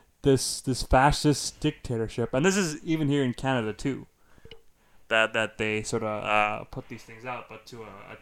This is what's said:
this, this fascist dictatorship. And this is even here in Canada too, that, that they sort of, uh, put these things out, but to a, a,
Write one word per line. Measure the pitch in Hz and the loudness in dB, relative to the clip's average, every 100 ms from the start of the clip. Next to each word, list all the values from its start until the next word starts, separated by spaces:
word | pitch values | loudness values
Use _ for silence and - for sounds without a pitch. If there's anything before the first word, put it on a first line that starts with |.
| _ _ | _ _
this, | 139 135 - - | 4 4 2 -4
this | - 127 | -4 -4
fascist | - 131 139 143 151 139 - - | 2 6 6 4 2 2 -2 -4
dictatorship. | 151 - - 117 110 - 117 | -4 -4 -6 -4 -4 -4 -2
And | 131 175 | 2 2
this | 190 | 2
is | 175 151 | 0 -4
even | 175 160 147 | -4 -2 0
here | 143 | 0
in | 131 | 0
Canada | 117 135 131 107 | -2 -2 -2 -2
too, | 104 143 123 - _ _ - - - - _ _ _ _ | -4 -6 -6 -10 _ _ -20 -20 -20 -20 _ _ _ _
that, | 113 110 | 4 4
that | 113 110 - | 2 -2 -2
they | 107 107 | -2 -2
sort | 107 117 | -2 -4
of, | 110 107 | -4 -4
uh, | 104 104 104 104 | 0 2 2 -2
put | - - - | -10 -14 -14
these | 113 | -16
things | - 113 127 | -16 -16 -12
out, | 120 - | -12 -12
but | 110 - | -18 -18
to | 120 | -18
a, | 107 98 104 | -16 -18 -18
a, | 110 | -20